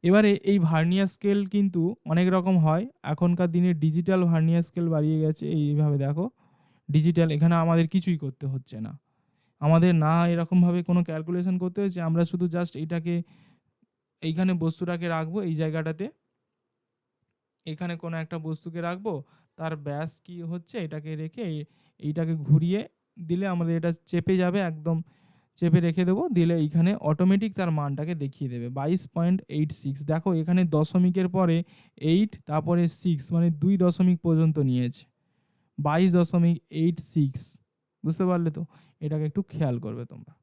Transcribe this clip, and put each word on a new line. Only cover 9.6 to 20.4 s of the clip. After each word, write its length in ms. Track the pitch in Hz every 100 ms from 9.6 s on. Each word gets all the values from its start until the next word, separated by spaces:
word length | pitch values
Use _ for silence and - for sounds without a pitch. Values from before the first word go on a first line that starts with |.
আমাদের 320 | 147 165 175 170
না 100 | 156 165 170
এরকমভাবে 480 | 170 165 180 175 180 170
কোনো 120 | 180 170
ক্যালকুলেশন 460 | 156 160 180 180 180
করতে 160 | 180 180
হচ্ছে, 180 | 202 180 165
আমরা 140 | 165 170
শুধু 160 | 180 175
just 180 | 170 175 -
এইটাকে, 320 | 156 170 160 170 170 _ _ _ _ _ _ _ _ _
এইখানে 300 | 160 160 185 180
বস্তুটাকে 440 | 165 160 180 175 170 165
রাখবো, 220 | 160 190 185
এই 60 | 160
জায়গাটাতে, 440 | 160 156 160 160 214 _ _ _ _ _ _ _ _ _ _ _ _ _ _ _ -
এখানে 280 | 151 175 170
কোনো 120 | 170 165
একটা 140 | 160 170 160
বস্তুকে 340 | 156 175 165 170
রাখবো, 240 | 180 214 156 135 _ _ -
তার 140 | 160 156 147
ব্যাস 240 | 143 160 -
কি 100 | - 175